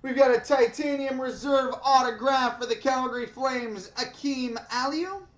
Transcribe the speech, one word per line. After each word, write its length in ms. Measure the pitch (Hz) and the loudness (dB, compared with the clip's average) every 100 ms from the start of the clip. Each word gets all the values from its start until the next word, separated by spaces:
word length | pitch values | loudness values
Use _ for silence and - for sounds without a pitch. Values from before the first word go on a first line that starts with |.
We've 140 | 269 254 | -4 4
got 200 | 269 233 | 6 6
a 40 | |
titanium 800 | - 277 233 - 294 277 269 262 | 2 4 4 2 -4 -2 -2 -4
reserve 540 | 254 190 269 269 262 254 | -6 -6 0 2 0 -2
autograph 760 | 269 269 247 220 254 269 247 233 | 4 4 4 0 0 2 0 -2
for 60 | 240 | -4
the 100 | 233 | -2
Calgary 500 | 269 262 254 240 240 | 0 0 -2 -4 -8
Flames, 680 | 247 262 254 233 208 180 - | -4 -2 -2 -6 -8 -10 -8
Akim 600 | 240 - 285 262 247 226 - | -8 -6 -4 -2 -4 -6 -6
Aliu. 500 | 240 269 302 370 392 381 | -2 -2 -2 -6 -8 -14